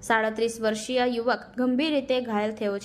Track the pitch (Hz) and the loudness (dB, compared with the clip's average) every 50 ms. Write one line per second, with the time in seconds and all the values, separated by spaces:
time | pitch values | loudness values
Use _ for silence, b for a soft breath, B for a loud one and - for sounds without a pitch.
0 | - - 233 220 214 220 220 220 226 233 226 226 226 214 214 214 - - 254 254 | -2 0 2 2 2 0 0 0 -2 -2 -2 0 0 0 0 -2 -4 -2 0 0
1 | 247 247 247 233 233 240 226 208 - - - - 247 254 254 247 302 320 302 277 | 2 2 0 0 2 0 0 0 -2 -10 -4 -2 0 2 2 2 2 2 2 0
2 | 262 269 254 254 247 226 214 208 208 214 220 220 233 202 202 202 202 | 2 2 0 0 0 0 -2 0 0 -2 -2 -2 -2 -2 -2 -4 -4